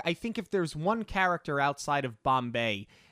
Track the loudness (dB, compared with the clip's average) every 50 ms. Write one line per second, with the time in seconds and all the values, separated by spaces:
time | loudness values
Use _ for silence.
0 | 0 -2 -2 -2 -4 -6 -6 -6 -4 -2 0 0 0 -2 -2 -2 0 0 0 0
1 | -2 -2 0 2 2 2 2 0 -2 -2 0 2 2 2 0 0 -2 0 0 0
2 | 0 -2 -6 -2 2 2 2 4 2 0 0 0 0 0 0 -2 -6 -10 -18 -20
3 | -20 _